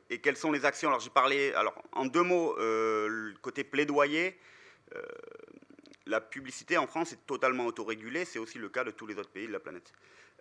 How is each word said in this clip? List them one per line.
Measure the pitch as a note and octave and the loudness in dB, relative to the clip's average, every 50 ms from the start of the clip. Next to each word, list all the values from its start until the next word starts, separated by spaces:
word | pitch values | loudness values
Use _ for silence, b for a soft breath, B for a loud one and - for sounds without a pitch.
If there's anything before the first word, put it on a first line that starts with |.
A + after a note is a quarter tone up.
| _ - | _ -8
et | A#2 B2 | -6 -2
quelles | - C#3+ C#3 | 2 0 2
sont | - - D#3 | 2 2 0
les | D3 C#3 C3+ | 2 2 2
actions ? | C#3+ - - E3 D3+ | 2 2 2 2 2
Alors, | C3 A#2 | 2 2
j'ai | A2 A#2+ | 2 2
parlé, | - C#3 B2+ C#3 C3+ C#3+ C#3 C#3 - | 4 6 6 6 6 4 2 2 2
alors, | F2+ G#2+ G2+ - - - - | 2 2 2 0 -4 -8 -6
en | - - C3 | -2 -2 0
deux | C3 B2+ E3+ F3+ | 2 4 4 4
mots, | F3+ F3+ F3 E3 C3+ - | 6 4 4 4 2 0
euh, | - A2 A2+ A2 A2 A2+ A2 A2 G#2+ G#2+ | 0 0 2 2 2 2 2 2 2 0
le | G#2+ A2 A2 A2 G#2+ G2 - | 0 -2 -4 -6 -8 -10 -12
côté | - B2+ - C#3 C3+ | -12 -8 -6 -6 -6
plaidoyer, | - - C#3 D3+ D3 C#3+ C#3+ C#3+ D3 D3+ D#3+ F3 F#3 F3+ - B B B B B B B B B - - | -2 0 0 2 4 4 4 4 4 2 0 0 -2 -4 -8 B B B B B B B B B -16 -14
euh, | - - - - - - - - - - - - - - - - - - - - - - | -12 -12 -12 -14 -16 -16 -18 -20 -20 -20 -20 -20 -20 -20 -20 -20 -20 -20 -20 -20 -14 -6
la | - - - | -4 -2 -2
publicité | - - - C#3 C3+ B2+ - - - - F3 | -2 -4 -10 -12 -12 -12 -12 -10 -4 -2 0
en | E3 C#3 | 0 0
France | - - D#3+ E3+ - B2 | 0 -2 -4 -4 -4 -6
est | - _ | -10 _
totalement | - C3+ A#2+ C3+ B2+ B2+ B2 A#2+ | -8 -2 0 2 2 2 2 0
autorégulée, | A#2 A2+ A#2 G#2 A2 A2 G#2+ A2 A#2 C3 E3+ F3+ | -2 -2 -4 -4 -6 -6 -6 -8 -8 -6 -6 -6
c'est | - - A#2 | -6 -6 -8
aussi | A2+ A2+ - | -8 -8 -10
le | B2 G#2+ G2 | -10 -10 -6
cas | - B2+ B2+ | -4 -4 -4
de | A2+ | -4
tous | - - A2+ | -6 -10 -10
les | G#2+ G2+ | -10 -8
autres | G#2 G2 - | -8 -10 -10
pays | - F#2+ A2 | -10 -10 -8
de | A2+ | -8
la | G2+ F2+ | -8 -8
planète. | - D#2+ F2+ F2 - - - B B B B B B B B B | -8 -10 -14 -16 -18 -20 -20 B B B B B B B B B